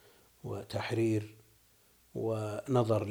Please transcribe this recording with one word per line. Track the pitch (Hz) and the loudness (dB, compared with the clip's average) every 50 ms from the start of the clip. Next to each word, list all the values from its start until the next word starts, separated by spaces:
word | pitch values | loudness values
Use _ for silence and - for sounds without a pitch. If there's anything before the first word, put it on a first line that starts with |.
| - - - _ _ _ _ _ - | -20 -20 -20 _ _ _ _ _ -12
وتحرير | 117 104 98 - - - 107 - - 120 110 113 113 110 107 104 - - - - _ _ _ _ _ _ _ _ _ _ _ _ _ - | -10 -10 -10 -10 -6 -6 -6 -4 -2 0 2 2 4 2 2 0 -4 -14 -20 -20 _ _ _ _ _ _ _ _ _ _ _ _ _ -8
ونظر | 123 113 113 113 107 107 107 104 110 - - 131 123 120 110 110 107 107 104 | -4 -2 -2 -2 -2 -2 -4 -6 -6 -2 2 4 4 4 4 4 2 2 0